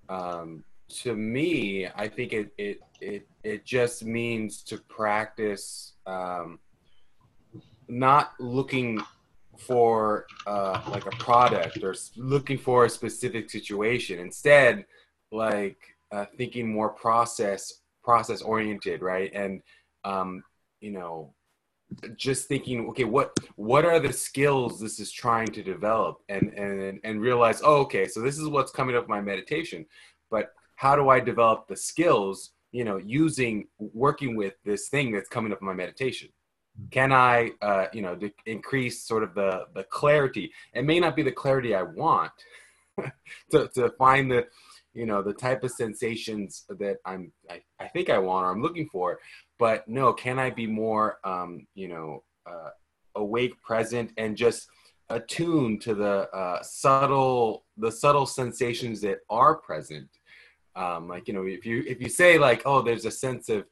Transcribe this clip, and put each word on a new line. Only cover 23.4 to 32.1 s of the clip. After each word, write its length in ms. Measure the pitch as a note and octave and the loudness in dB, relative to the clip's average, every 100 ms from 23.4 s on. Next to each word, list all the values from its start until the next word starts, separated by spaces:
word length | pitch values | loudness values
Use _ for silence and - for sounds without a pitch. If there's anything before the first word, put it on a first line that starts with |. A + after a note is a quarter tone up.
| - | -8
what 300 | - G#2+ C3+ | -10 2 4
are 160 | E3 E3 | 6 4
the 120 | C#3 | 2
skills 680 | - - - C#3+ C3+ A#2+ F2+ | -4 -6 0 2 4 0 -4
this 180 | G#2+ - | -10 -10
is 140 | G2+ | -12
trying 360 | - A#2+ A2+ A2 | -6 0 0 0
to 140 | G#2+ | -6
develop? 560 | F#2 F2 G2+ A2+ F2 D#2 - | -8 -4 0 2 0 -4 -8
And, 240 | G2 G2+ | -2 -2
and, 440 | G#2 G2+ G2 G2 G2 | -2 -6 -4 -6 -8
and 160 | A2 G#2+ | -6 -2
realize, 400 | A2+ B2 A#2 G#2+ | 0 4 4 6
oh, 200 | D3 D3 | 6 6
okay, 260 | C3+ G2+ F#2+ | 4 0 0
so 120 | A2+ | -2
this 180 | B2 D3 | -4 -4
is 100 | D#3 | -2
what's 240 | C#3+ C3 | 0 -2
coming 240 | - C3 A#2+ | -2 0 0
up 80 | |
in 60 | A2+ | 0
my 100 | G#2 | -4
meditation, 680 | G2+ G2 - D3+ E3 F2 D#2+ _ - _ _ | -2 -6 -4 -6 -6 -12 -14 _ -20 _ _
but 220 | A2 - _ _ - | -4 -4 _ _ 0
how 200 | C3+ C#3+ | 4 4
do 140 | C3+ | 8
I 100 | B2+ | 6
develop 480 | - F#2+ A2+ A2 - | 6 4 4 4 -2
the 80 | F#2+ | -10
skills, 760 | - - E3+ | -8 0 4